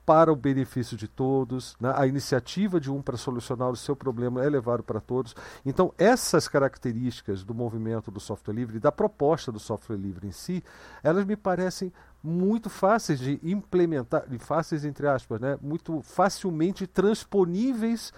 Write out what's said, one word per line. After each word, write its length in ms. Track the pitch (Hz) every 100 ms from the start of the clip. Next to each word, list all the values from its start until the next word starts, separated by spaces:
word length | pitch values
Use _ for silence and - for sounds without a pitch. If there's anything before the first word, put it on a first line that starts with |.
| -
para 260 | 160 165
o 40 | 151
benefício 600 | 135 135 127 - 117 117
de 120 | 107
todos, 680 | - 131 135 123 127 123 -
né? 120 | 120 135
A 100 | 135
iniciativa 760 | 139 - 131 - - 208 180
de 100 | 135
um 100 | 139
para 140 | 139 120
solucionar 520 | - 120 - 120 127
o 60 | 120
seu 200 | - 139
problema 460 | 135 117 123 127
é 60 | 139
levado 360 | 143 117 120
para 160 | - 107
todos. 340 | - 127 127 - - - 135
Então, 260 | 135 180 -
essas 480 | 190 254 - 165 -
características 960 | 147 139 - 127 113 123 120 - 98
do 100 | 98
movimento 560 | 117 120 113 110 113 107
do 120 | 104
software 340 | - 104 -
livre, 240 | 107 123 110
da 140 | 147
proposta 580 | - 208 - 143 160 -
do 80 | 107
software 380 | - 107 - 104
livre 320 | 98 92 98
em 20 |
si, 320 | 90 - 180 - - - -
elas 220 | 143 175 196
me 80 |
parecem 580 | 208 196 180 185 - 185 - - -
muito 480 | 151 170 190 226 220
fáceis 480 | - 190 220 - 143
de 220 | 127 143
implementar, 840 | 160 202 - 180 170 151 120 156 -
e 80 | 120
fáceis 460 | - 151 160 160
entre 240 | 147 139 143
aspas, 320 | 131 - 110
né? 180 | 127 139
Muito 400 | 139 165 - 160
facilmente 880 | - - 196 - 190 156 170 196 185
transponíveis 1300 | - 190 220 - 202 180 175 254 240 226 226 -